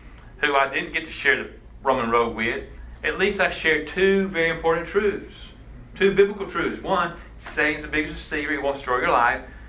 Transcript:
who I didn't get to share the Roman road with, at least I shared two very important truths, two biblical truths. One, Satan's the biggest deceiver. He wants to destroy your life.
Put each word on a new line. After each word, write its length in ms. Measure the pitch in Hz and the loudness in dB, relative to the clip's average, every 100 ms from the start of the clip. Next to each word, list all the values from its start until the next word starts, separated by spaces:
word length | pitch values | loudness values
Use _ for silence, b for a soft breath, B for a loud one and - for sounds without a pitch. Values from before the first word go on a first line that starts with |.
| B B B B | B B B B
who 180 | 147 139 | 2 4
I 100 | 135 | 2
didn't 240 | 143 170 | 0 -4
get 140 | 156 160 | -6 -6
to 60 | |
share 300 | - 139 120 | -2 2 2
the 80 | 104 - - - | 0 -12 -20 -6
Roman 300 | 135 123 117 | 0 2 4
road 240 | 117 117 107 | 2 2 0
with, 300 | 113 139 - B B B | -2 -2 -8 B B B
at 160 | 151 156 | -4 0
least 220 | 202 196 | 0 2
I 100 | 175 | 0
shared 380 | - 160 151 151 | 2 2 2 0
two 400 | - 196 196 190 | 2 4 4 2
very 220 | 165 165 | 0 0
important 400 | 165 165 165 165 | 0 2 0 2
truths, 460 | 202 208 - - - - - - - - - | 0 0 -2 -8 -16 -18 -18 -18 -18 -14 2
two 180 | 190 | 4
biblical 340 | 190 202 202 185 | 6 4 4 -6
truths. 360 | 170 139 110 | -2 -2 -4
One, 300 | 147 185 175 - B B | 0 0 0 -4 B B
Satan's 460 | - - 151 151 151 | -10 0 0 0 -2
the 40 | |
biggest 260 | 151 151 - | -2 -2 -6
deceiver. 340 | - 151 147 | -8 -6 -2
He 60 | 143 | -2
wants 220 | 139 135 | 0 -2
to 60 | 127 | 0
destroy 140 | 127 | 0
your 120 | 170 | 4
life. 320 | 135 120 131 - B | 4 4 2 -6 B